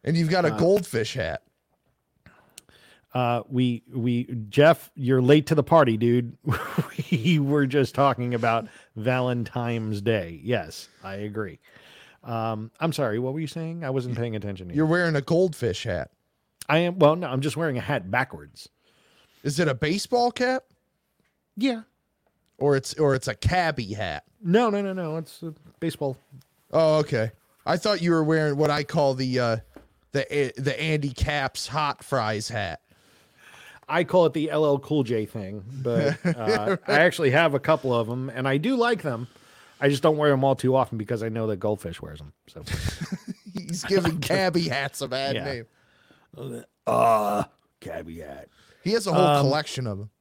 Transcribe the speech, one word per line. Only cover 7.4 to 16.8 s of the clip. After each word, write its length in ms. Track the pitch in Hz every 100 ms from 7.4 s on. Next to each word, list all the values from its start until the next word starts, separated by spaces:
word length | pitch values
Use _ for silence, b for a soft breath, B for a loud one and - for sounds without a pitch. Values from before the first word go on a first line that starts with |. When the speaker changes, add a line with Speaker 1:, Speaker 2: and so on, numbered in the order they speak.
Speaker 2:
were 260 | 139 147 135
just 280 | 143 123
talking 400 | - 139 127 123
about 340 | 120 117 113 110 B B -
Valentine's 1040 | 110 127 127 120 110 127 120 117 110 104
Day. 400 | 104 110 85 82
Yes, 440 | 98 117 78 - - _
I 120 | 95 98
agree. 420 | 104 101 101 - B B B B B B
Um, 480 | 120 117 113 110 113 _
I'm 120 | 165
sorry. 260 | 147 127 107
What 160 | 127
were 60 | 147
you 60 | 156
saying? 360 | 170 160 170
I 60 | 147
wasn't 260 | 135 123 117
paying 200 | 117 107
attention 320 | 101 95 90
to 60 |
you. 20 | 139
Speaker 1:
You're 80 | 156
wearing 300 | 170 170 151
a 40 |
goldfish 600 | 135 170 185 151 120 90
hat. 260 | 113 87 - _ _ _ _ _ -
Speaker 2:
I 100 |
am. 200 | 151